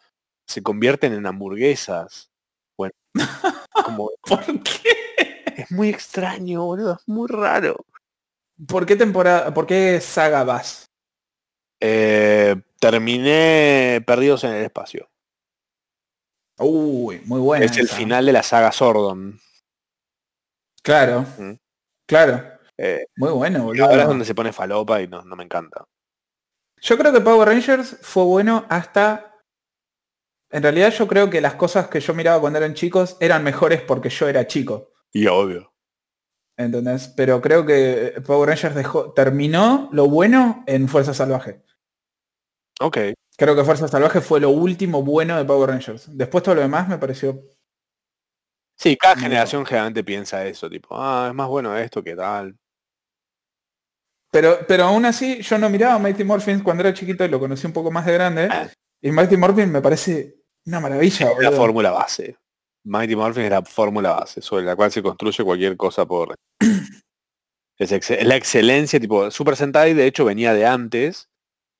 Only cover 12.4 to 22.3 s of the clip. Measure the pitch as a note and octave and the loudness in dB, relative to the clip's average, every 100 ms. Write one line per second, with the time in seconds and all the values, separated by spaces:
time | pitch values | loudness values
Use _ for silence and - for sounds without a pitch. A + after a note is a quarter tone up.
12.4 | G#2 F#2+ _ - A2+ A2+ A2+ B2 C#3 D#3 | 4 0 _ 0 2 2 0 -2 2 4
13.4 | D#3+ D#3 D3 C#3 B2+ A#2+ A#2 B2 C#3 C3 | 4 6 4 4 2 0 2 2 4 2
14.4 | B2 G#2+ A2 - - - - _ _ _ | 0 -4 -6 -8 -12 -16 -18 _ _ _
15.4 | _ _ _ _ _ _ _ _ _ _ | _ _ _ _ _ _ _ _ _ _
16.4 | _ - C#3 D#3+ D3+ B2+ A2+ A2 G#2+ C3 | _ -2 0 0 0 -4 -6 -10 -6 -2
17.4 | C3 D3 A#2 B2 A#2+ G#2 A2 B2 C3+ C3+ | 0 2 2 2 -2 -2 -2 0 4 2
18.4 | - A#2 A2+ - B2 G#2+ G2+ F#2 G2 G#2+ | 2 2 2 2 2 2 0 -4 -14 -18
19.4 | _ _ _ _ _ _ _ _ _ _ | _ _ _ _ _ _ _ _ _ _
20.4 | _ _ _ _ - D3 B2+ B2 C3 - | _ _ _ _ 2 4 4 0 -6 -12
21.4 | G2 A2+ _ _ _ _ - D#3 D3+ | -16 -16 _ _ _ _ 2 4 4